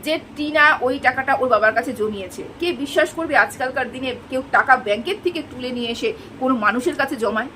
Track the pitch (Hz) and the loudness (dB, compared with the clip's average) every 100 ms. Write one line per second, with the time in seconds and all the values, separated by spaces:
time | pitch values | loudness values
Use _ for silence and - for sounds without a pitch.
0 | 302 320 - - 302 302 302 302 247 277 | -2 -4 -4 -6 -2 4 4 4 0 2
1 | 247 254 262 262 254 214 214 220 269 214 | 0 0 0 2 4 4 4 2 -2 -2
2 | 214 202 180 - - - 349 254 285 330 | -4 -4 -10 -10 -12 -4 -4 -2 0 2
3 | 320 - 320 277 226 - 262 269 247 254 | 2 0 0 2 2 0 -4 -2 -4 -4
4 | 262 - - 262 262 - - 254 208 208 | -6 -8 -6 -6 2 2 6 4 4 -2
5 | 320 381 359 339 - 254 254 247 233 233 | -2 -2 -2 -4 -8 -8 -6 -4 -4 -2
6 | 226 - - - 262 247 208 233 349 285 | -2 -4 -12 -4 0 4 2 2 -2 -2
7 | 269 262 214 214 262 | -4 -2 -2 -2 -6